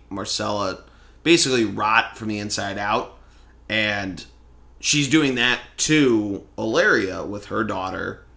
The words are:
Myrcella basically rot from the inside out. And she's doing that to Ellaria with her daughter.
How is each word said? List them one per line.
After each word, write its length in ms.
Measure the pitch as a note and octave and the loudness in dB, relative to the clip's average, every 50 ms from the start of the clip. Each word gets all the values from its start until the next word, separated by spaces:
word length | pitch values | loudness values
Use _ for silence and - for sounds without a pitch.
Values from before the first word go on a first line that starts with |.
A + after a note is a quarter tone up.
| - - | -16 -12
Myrcella 720 | G2 G2 F#2+ - - - G#2 G#2 G#2 G2+ G2+ F#2+ F#2 - - - - - - - - - - | -8 -8 -6 -4 -4 -4 -2 -2 -2 -2 -2 -2 -4 -6 -10 -20 -20 -20 -20 -20 -18 -4 2
basically 420 | D3+ E3+ E3 - C3+ C3 B2 A2+ | 4 4 4 4 4 2 2 2
rot 520 | G2+ G2 G#2 G#2 G#2+ A2 A2+ A2+ - - - | 0 0 -2 0 2 2 2 2 0 -2 -10
from 120 | A2 A2 | -8 -6
the 100 | G#2+ G#2 | -6 -6
inside 380 | G#2 G#2 - - G2+ G2+ G2 G2+ | -6 -6 -6 -6 -6 -6 -6 -4
out. 400 | G2+ G2+ A2 B2 B2 - - - - - - - - - - - - - | -2 -2 0 -2 -2 -4 -10 -20 -20 -20 -20 -20 -20 -20 -20 -20 -10 -4
And 560 | G#2 A2 G#2+ G#2+ G#2 G2+ G2 F#2+ F2+ - - - - - - - - - - - - - | -2 -2 0 0 -2 -2 -4 -6 -8 -10 -12 -16 -20 -20 -20 -20 -20 -20 -20 -20 -16 -6
she's 300 | - - - D3 C#3+ B2+ | -2 0 0 2 2 4
doing 260 | D3+ D#3+ D3+ C3+ B2+ | 4 4 4 4 2
that 240 | A#2+ A#2+ B2 B2 A2 - - - - | 2 2 2 2 0 -4 -8 -8 -4
to 680 | - - D#3 D#3 C#3+ B2+ A#2 A2 G#2 G#2 G2 - - - - - | 0 2 4 4 6 6 4 4 2 0 -4 -6 -8 -10 -8 -6
Ellaria 680 | A2 A2+ A#2 D#3 G3 G#3+ E3+ A#2 G2+ F#2 F2+ F2 D2+ F2 | -4 0 2 2 4 4 4 2 2 0 -4 -6 -6 -8
with 200 | G#2 G2+ - - | -8 -10 -8 -6
her 180 | G2+ G#2+ A2+ | -4 -2 -2
daughter. 580 | G#2 G2+ F#2+ F#2 F#2 F#2 F2+ F#2 F#2+ G#2+ - - - - | -2 -4 -4 -6 -6 -6 -6 -6 -6 -8 -10 -14 -20 -20